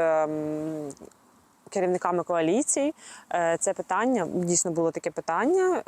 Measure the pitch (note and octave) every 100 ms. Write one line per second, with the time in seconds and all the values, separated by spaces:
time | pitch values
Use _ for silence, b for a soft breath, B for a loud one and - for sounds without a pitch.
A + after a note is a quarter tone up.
0 | E3 D#3 D#3 D#3 D3+ D3+ D#3 D#3 D3 -
1 | - - _ _ _ _ - G3 G3 F3+
2 | F3+ F3 D#3+ E3+ D#3+ G#3 D4 - C#4+ -
3 | B B B F3 E3 E3+ - F#3 F3 F#3+
4 | A#3+ B3 E3 F3+ F3 F3 F#3 E3 E3 D#3
5 | E3+ D#3 - E3+ A#3 F#4 F#4 E4